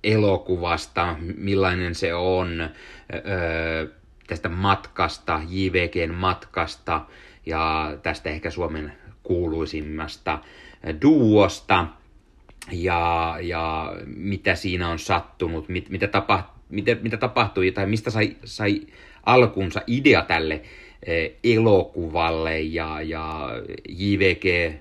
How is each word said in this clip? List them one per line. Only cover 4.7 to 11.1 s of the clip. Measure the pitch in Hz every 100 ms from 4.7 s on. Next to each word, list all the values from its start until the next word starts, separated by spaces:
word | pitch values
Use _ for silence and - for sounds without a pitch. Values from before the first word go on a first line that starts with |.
| 98 - - 90 - - 80 80
J | 92 92
V | 90 87
G:n | 90 82
matkasta | 85 92 92 - - 82 - - 80 - - - - 78
ja | 80 80 80 78 73
tästä | 82 80 80
ehkä | 78 82
Suomen | 80 85 78 73 - - -
kuuluisimmasta, | - 85 87 80 78 80 76 78 78 - - 73 - - - - -
ö, | 78
duosta | 143